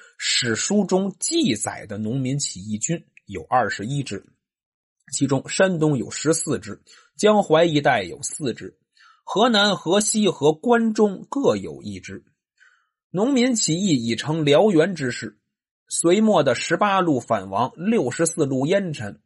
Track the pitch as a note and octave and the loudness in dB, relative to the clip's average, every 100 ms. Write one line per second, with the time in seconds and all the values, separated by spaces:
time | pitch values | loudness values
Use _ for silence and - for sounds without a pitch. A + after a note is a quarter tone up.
0 | - _ - - A#2+ A2 - G#3 F#3 F#3+ | -20 _ -8 -4 -2 -2 0 0 2 0
1 | G3 - - E4 A#3 - G#2 G2 G2+ G#2 | 0 -6 -4 -2 0 -2 -4 -8 -12 -8
2 | G#2+ C3+ B2+ C#3+ - F2+ G#2 G#2+ - E3 | -4 -4 -2 -4 -6 -10 -8 -6 -4 -6
3 | _ _ _ F#2 - B2+ G2+ - G#2 C#3+ | _ _ _ -12 -2 0 0 -4 -6 -6
4 | B2 G2 _ _ _ _ _ _ _ _ | -6 -8 _ _ _ _ _ _ _ _
5 | _ - C3+ C3+ - - F#3+ E3+ D#3 C3+ | _ -4 0 -2 -4 0 0 2 0 0
6 | G2+ - C#3+ D#3+ - A2 G2+ G2+ _ - | -4 -6 -2 -2 -2 -6 -6 -18 _ -20
7 | _ - G#3+ G#3+ - D#3 F3 D3 C#3+ A#2+ | _ 0 2 4 4 4 4 2 2 0
8 | F2+ C#2+ - - C#3 - F#2 _ _ _ | -2 -8 -12 -8 -6 -6 -12 _ _ _
9 | _ _ - F#3 B3 G#3+ G#3 F#3 D#3 G3+ | _ _ -8 2 4 4 2 0 2 2
10 | G#3+ A3 G3+ - D3 D#3 A#3+ A#3 A3+ A3 | 2 2 0 2 2 2 2 2 2 2
11 | G#3 F#3 - C#4 A#3 G#2+ F#2 C#2 G#2 F#2+ | 2 0 -8 -2 0 0 -4 -12 -12 -12
12 | F#2 F#2+ _ _ _ _ _ _ _ _ | -14 -18 _ _ _ _ _ _ _ _
13 | _ E3+ A#3+ C4 B3 A3+ - E3 G3+ C3+ | _ -2 0 2 2 2 0 0 2 0
14 | A#2 A2 C3+ D#3+ D3 C#3+ G#3+ D#3+ G3 E3 | 0 -4 -2 -2 4 6 6 4 2 0
15 | C3 - A#2+ _ _ _ _ _ _ - | -6 -6 -10 _ _ _ _ _ _ -2
16 | E3+ G3 A3 F#3 C3+ A#2 - E3+ G#3 F#3+ | 2 4 4 4 4 0 -2 0 2 2
17 | E3+ C3 - G#2+ F#2+ G2 E3 - F#3 A3+ | 2 0 0 -4 -2 -4 -4 -4 -2 0
18 | B2 - E3 - C#3+ C3 C#3+ G3 F#3 D3 | -2 -2 -2 0 -2 0 0 0 -2 -6
19 | G#2 - | -10 -12